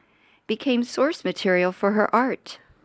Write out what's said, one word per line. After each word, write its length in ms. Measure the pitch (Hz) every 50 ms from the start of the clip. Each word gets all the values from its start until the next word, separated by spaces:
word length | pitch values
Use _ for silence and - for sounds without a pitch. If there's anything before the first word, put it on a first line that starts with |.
| _ _ _ _ _ _ _ _ _
became 360 | - 220 214 - 277 247 240 240
source 420 | - - - 262 302 349 - -
material 460 | 185 180 - - 196 180 180 180 185
for 220 | 185 - - 202 208
her 200 | 214 208 - -
art. 460 | 233 254 262 - - _ - - - _ _ _ _ _